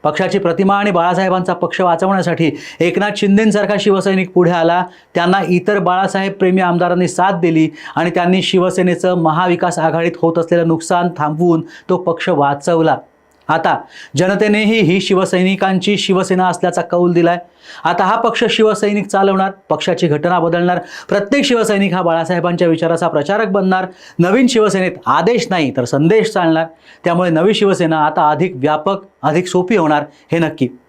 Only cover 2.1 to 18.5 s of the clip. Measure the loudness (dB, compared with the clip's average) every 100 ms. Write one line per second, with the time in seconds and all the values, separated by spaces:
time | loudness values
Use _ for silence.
2.1 | 0 -2 0 -2 -2 -16 -2 -2 0 -4
3.1 | -2 2 4 4 0 0 0 2 2 2
4.1 | 0 0 2 2 2 2 0 -2 -10 _
5.1 | -2 0 0 2 0 0 0 0 0 0
6.1 | -2 -4 0 0 2 0 0 0 0 -2
7.1 | 0 0 2 0 2 0 -2 -8 -4 -2
8.1 | 0 0 0 2 2 2 0 0 0 0
9.1 | 0 0 0 0 0 -2 0 -2 0 -2
10.1 | 0 0 0 0 0 2 0 0 0 0
11.1 | -2 -4 0 2 2 -2 -16 -4 -2 -2
12.1 | -4 -2 0 0 0 -2 0 2 -2 -6
13.1 | _ _ _ -4 -2 0 -2 -6 -20 -8
14.1 | -2 0 2 2 2 2 2 2 0 0
15.1 | 0 2 0 0 0 0 0 0 -2 0
16.1 | 0 0 0 0 0 -2 -2 -2 0 2
17.1 | 2 2 0 -6 _ -20 -6 -4 0 0
18.1 | 0 0 0 -2